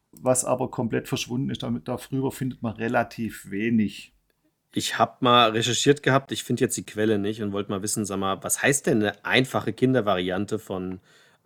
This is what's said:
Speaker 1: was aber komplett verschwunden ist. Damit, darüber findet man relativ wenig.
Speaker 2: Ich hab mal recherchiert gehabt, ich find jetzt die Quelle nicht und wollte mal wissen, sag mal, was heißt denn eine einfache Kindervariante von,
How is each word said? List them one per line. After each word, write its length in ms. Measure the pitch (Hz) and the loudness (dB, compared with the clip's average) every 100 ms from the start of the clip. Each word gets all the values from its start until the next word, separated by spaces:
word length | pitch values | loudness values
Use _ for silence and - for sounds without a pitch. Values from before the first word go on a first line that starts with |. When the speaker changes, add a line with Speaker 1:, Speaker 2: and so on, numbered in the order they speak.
| _ | _
Speaker 1:
was 320 | - 127 127 | -4 2 2
aber 260 | - 127 131 | 2 0 -2
komplett 380 | - 117 127 120 | -2 -2 -2 -2
verschwunden 400 | 131 - 123 139 | -6 -4 -4 -2
ist. 140 | 120 | -4
Damit, 260 | 123 120 - | -4 -6 -4
darüber 420 | 123 - 135 135 | -8 -6 -4 -4
findet 320 | - 131 123 | -2 -6 -4
man 120 | 117 | -6
relativ 760 | 104 113 123 113 - 110 - 98 | -4 0 0 0 -4 -8 -8 -8
wenig. 600 | 98 113 117 101 - - _ _ _ _ _ _ | -4 2 2 2 -2 -20 _ _ _ _ _ _
Speaker 2:
Ich 240 | - - - | -4 -2 0
hab 240 | 110 - | 0 2
mal 280 | 127 120 117 | 4 6 6
recherchiert 520 | 110 117 113 139 139 | 4 0 2 4 4
gehabt, 300 | - 135 - | 4 2 0
ich 120 | 113 | -8
find 160 | - 120 | -4 0
jetzt 160 | 120 - | 0 -2
die 80 | |
Quelle 340 | 95 104 107 104 | -6 -2 0 2
nicht 220 | 101 110 | 0 -4
und 100 | 104 | -4
wollte 180 | 98 101 | -4 -4
mal 120 | 101 | -4
wissen, 220 | 104 - | -4 -4
sag 140 | 98 98 | -4 -2
mal, 240 | 95 95 | -2 -2
was 200 | 90 - | -2 0
heißt 240 | 120 143 - | 2 2 2
denn 120 | 123 | 2
eine 260 | 104 - | 2 -2
einfache 480 | - 107 131 107 113 | 0 2 2 -2 -4
Kindervariante 840 | 101 131 131 104 92 92 92 101 107 | 0 2 2 2 0 0 -2 -4 -6
von, 420 | - 95 92 92 _ _ _ _ | -6 -6 -6 -10 _ _ _ _